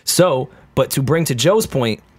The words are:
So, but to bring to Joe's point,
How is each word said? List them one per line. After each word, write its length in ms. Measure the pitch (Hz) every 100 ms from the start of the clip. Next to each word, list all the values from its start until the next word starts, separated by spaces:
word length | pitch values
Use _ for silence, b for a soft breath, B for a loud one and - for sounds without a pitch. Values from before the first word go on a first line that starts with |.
So, 460 | - - 180 131 131 B B -
but 160 | 127
to 100 | 143
bring 240 | 131 160 156
to 100 | 123
Joe's 300 | 147 220 -
point, 360 | 135 113 - _